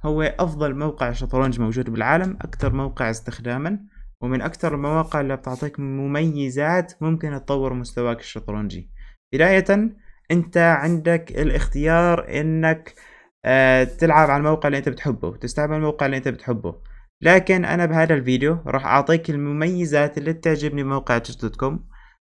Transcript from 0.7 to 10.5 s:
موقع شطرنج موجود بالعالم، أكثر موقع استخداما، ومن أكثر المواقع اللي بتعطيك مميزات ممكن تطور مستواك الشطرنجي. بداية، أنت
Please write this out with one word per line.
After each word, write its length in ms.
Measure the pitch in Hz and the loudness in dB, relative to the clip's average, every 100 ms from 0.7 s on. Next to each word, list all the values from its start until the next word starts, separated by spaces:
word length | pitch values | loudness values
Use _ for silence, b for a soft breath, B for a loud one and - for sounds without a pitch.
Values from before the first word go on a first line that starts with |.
موقع 380 | 135 151 147 120 | -2 -4 -4 -4
شطرنج 480 | 117 127 131 135 117 | -4 -2 0 0 0
موجود 300 | 110 120 120 | -2 -2 -4
بالعالم، 480 | 113 113 160 185 190 | -2 0 0 0 -6
أكثر 320 | - - 143 | -10 -4 -2
موقع 380 | 131 135 - 117 | 0 -4 -2 -4
استخداما، 680 | 113 - - 120 123 160 202 B B B - | -4 -8 -10 -6 -4 -4 -6 B B B -8
ومن 220 | 123 131 | -4 -4
أكثر 320 | - - 165 | -4 -4 -4
المواقع 460 | 147 143 156 160 151 | -2 0 0 0 -2
اللي 160 | 139 131 | -4 -4
بتعطيك 440 | 131 127 147 143 | -8 -8 -8 -6
مميزات 1120 | 139 135 139 143 160 147 139 131 151 180 175 - | -6 -4 -2 0 0 -2 -4 -2 0 0 -2 -4
ممكن 300 | 156 160 156 | -2 -2 -2
تطور 440 | 139 - 139 131 | -8 -2 -2 -2
مستواك 460 | 127 120 - 120 117 | -4 -6 -4 -4 -4
الشطرنجي. 720 | - - 110 104 104 90 - b b b _ | -8 -12 -8 -6 -6 -8 -14 b b b _
بداية، 560 | 135 175 190 190 202 220 - b b b | 2 4 4 4 2 2 -4 b b b
أنت 260 | 175 170 | 0 2